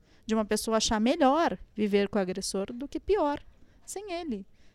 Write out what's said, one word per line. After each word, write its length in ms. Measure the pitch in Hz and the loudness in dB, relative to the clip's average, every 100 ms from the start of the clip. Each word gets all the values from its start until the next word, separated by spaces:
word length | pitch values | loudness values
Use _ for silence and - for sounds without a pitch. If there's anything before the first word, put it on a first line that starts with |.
| _ - - | _ -12 -4
de 80 | |
uma 100 | 220 | -2
pessoa 340 | 208 214 - 220 | 0 -2 0 0
achar 220 | 214 214 | 2 2
melhor 560 | 226 330 262 294 330 - - | 2 4 4 4 2 -2 -8
viver 340 | - 208 202 202 | -4 2 2 2
com 100 | 214 | 0
o 40 | |
agressor 500 | 185 185 190 196 196 | -2 -4 -4 -4 -4
do 160 | 240 285 | -8 -8
que 100 | 311 | -6
pior, 420 | - 403 302 294 - - - - | -2 2 2 -2 -8 -20 -20 -20
sem 280 | - 370 415 | -14 -12 -8
ele, 320 | 339 349 208 196 - - | -8 -6 -8 -10 -20 -20